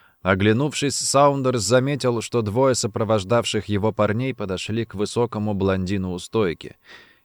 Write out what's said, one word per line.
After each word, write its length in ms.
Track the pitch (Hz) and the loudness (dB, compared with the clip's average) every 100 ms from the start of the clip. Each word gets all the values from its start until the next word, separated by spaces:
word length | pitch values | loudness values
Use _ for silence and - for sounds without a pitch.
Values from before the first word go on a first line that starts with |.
| _ _ | _ _
Оглянувшись, 760 | 90 95 104 110 147 - 143 - | 0 2 4 2 0 -2 -4 -2
Саундерс 640 | - 135 143 139 127 123 | 0 4 4 4 0 0
заметил, 580 | 92 127 135 143 127 117 | 2 2 2 0 0 -2
что 220 | - 120 | -2 -2
двое 320 | 104 110 135 | 0 2 2
сопровождавших 920 | 123 110 104 107 110 95 113 - 110 - | 2 -2 -2 0 0 2 0 0 -4 -2
его 260 | 104 110 | 0 0
парней 420 | - 104 107 131 | 0 0 0 -4
подошли 500 | 127 101 90 - 110 | -6 -6 -6 -4 -4
к 120 | 113 95 | -4 -4
высокому 580 | 104 120 120 110 107 | -4 0 -2 -2 -2
блондину 560 | 101 98 95 90 101 92 | 0 0 0 0 -2 -2
у 80 | 90 | -6
стойки. 560 | - 110 95 76 - - _ - - _ | -4 0 0 -2 -10 -20 _ -20 -20 _